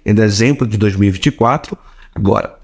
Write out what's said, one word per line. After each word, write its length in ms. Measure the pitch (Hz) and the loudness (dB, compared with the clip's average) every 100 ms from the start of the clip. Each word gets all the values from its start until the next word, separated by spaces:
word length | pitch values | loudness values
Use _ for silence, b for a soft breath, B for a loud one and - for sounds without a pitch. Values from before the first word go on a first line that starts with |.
| - | 0
em 80 | |
dezembro 540 | 110 107 101 117 143 120 | 2 2 2 0 0 -2
de 80 | 107 | 0
dois 200 | 104 98 | 0 2
mil 100 | 101 | 0
e 40 | |
vinte 140 | 92 147 | 0 -2
e 40 | |
quatro. 460 | - 113 147 - - b b b - | 0 0 -2 -6 -16 b b b -4
Agora, 440 | 92 104 50 - | 0 0 -2 -10